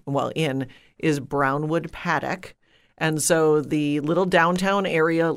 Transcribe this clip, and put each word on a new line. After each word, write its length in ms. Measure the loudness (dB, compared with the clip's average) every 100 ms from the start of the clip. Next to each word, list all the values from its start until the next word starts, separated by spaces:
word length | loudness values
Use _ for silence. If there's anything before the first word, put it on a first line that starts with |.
| -6
well, 240 | -4 -2 -2
in, 300 | -2 -2 -6 -12 _ -4
is 220 | -2 -2
Brownwood 720 | -2 -2 0 -2 -2 -4 -4
Paddock. 640 | -8 -4 -2 -4 -8 -12 -20 _ _ _ -6
And 240 | -4 -2
so 400 | 2 4 4 2
the 380 | 2 -2 0 -2
little 260 | 0 0 2
downtown 600 | 4 4 2 0 0 0
area 480 | 0 2 2 0